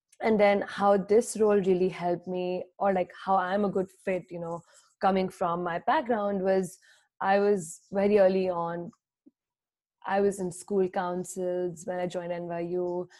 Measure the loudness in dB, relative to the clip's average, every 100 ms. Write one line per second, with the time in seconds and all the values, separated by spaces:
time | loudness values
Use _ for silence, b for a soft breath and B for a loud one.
0 | _ -4 2 4 6 4 -2 0 4 4
1 | 4 2 2 2 4 4 4 2 2 0
2 | -2 -2 -4 -6 -4 -6 -8 -2 0 0
3 | -2 -6 0 0 2 0 0 -2 -4 _
4 | -6 -4 -6 -10 -8 -10 b b b _
5 | 0 2 0 -2 -2 -2 -4 -4 0 0
6 | 0 -2 -2 -2 0 0 0 -8 b b
7 | b -4 2 2 2 0 -4 -14 _ 0
8 | 2 4 4 4 0 -2 -6 -6 -10 -16
9 | _ _ _ _ _ _ _ _ _ _
10 | -4 0 2 0 -6 -8 -4 0 0 -2
11 | -4 -4 -6 -6 -4 -2 -4 -6 -8 -6
12 | -4 -6 -6 -6 -6 -6 -4 -4 -4 -4
13 | -8